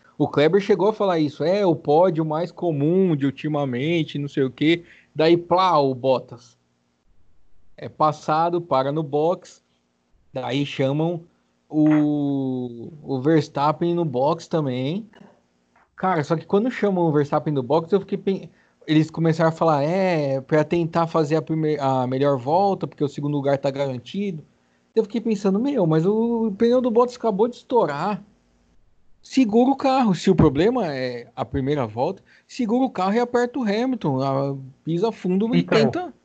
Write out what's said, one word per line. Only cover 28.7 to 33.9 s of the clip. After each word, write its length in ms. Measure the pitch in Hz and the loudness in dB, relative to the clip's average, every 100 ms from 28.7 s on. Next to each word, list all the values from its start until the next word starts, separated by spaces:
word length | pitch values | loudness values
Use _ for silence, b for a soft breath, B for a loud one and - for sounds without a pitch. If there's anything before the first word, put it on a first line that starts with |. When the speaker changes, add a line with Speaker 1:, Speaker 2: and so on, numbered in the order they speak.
| _ _ _ _ _ | _ _ _ _ _
Speaker 1:
Segura 460 | - - 233 226 254 | -4 0 2 4 4
o 60 | 269 | 2
carro. 400 | 269 262 233 175 | 2 2 2 2
Se 160 | - | 2
o 40 | 165 | 4
problema 560 | 156 135 196 254 175 | 4 4 2 2 -2
é 360 | 135 127 123 117 - | -4 -6 -8 -12 -10
a 100 | 120 | -6
primeira 400 | 143 131 151 113 | -4 -2 -2 -4
volta, 380 | 110 151 190 b b _ | -4 -4 -6 b b _
segura 360 | - 226 240 | -6 -2 0
o 60 | 262 | 0
carro 240 | 262 185 | -2 -2
e 60 | 220 | 0
aperta 400 | 240 240 240 277 | 0 0 -2 -2
o 40 | |
Hamilton. 580 | 220 208 262 | -2 0 -2